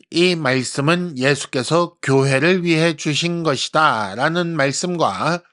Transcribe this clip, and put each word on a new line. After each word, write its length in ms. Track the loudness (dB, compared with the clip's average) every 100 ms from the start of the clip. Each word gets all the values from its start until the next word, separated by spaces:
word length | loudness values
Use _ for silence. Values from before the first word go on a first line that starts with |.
| -6
"이 240 | 0 2 2
말씀은 840 | 0 0 -2 -2 0 0 -2 -2
예수께서 760 | 0 0 -2 -4 0 0 0 _
교회를 600 | 0 2 4 2 2 2
위해 320 | 2 2 2 0
주신 460 | -2 -2 -2 -2
것이다." 720 | -2 -2 -2 2 2 2 -2
라는 420 | -2 -2 0 -2 0
말씀과 840 | 0 0 -4 0 0 0 -2 -4 -6